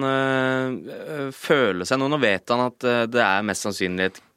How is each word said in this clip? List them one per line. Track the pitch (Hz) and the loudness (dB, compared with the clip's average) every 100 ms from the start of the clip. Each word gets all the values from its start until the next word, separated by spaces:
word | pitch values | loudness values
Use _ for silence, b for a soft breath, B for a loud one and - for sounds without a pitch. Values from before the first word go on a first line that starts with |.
eh, | 135 135 135 131 131 131 131 120 107 143 - 151 139 | 0 0 0 0 0 0 -2 -6 -10 -12 -10 -8 -8
føler | - - 147 117 90 90 | -8 2 4 4 0 -2
seg | 131 | 0
nå? | 135 | 0
Nå | 147 | 2
vet | 113 95 - | 2 2 0
han | 120 123 | 0 0
at, | - | -2
eh, | 123 120 113 | 0 2 2
det | 120 | 2
er | 104 95 107 | 4 2 0
mest | 92 | -4
sannsynlig | 107 95 92 90 92 | -6 -4 -2 0 -2
et | - _ | -4 _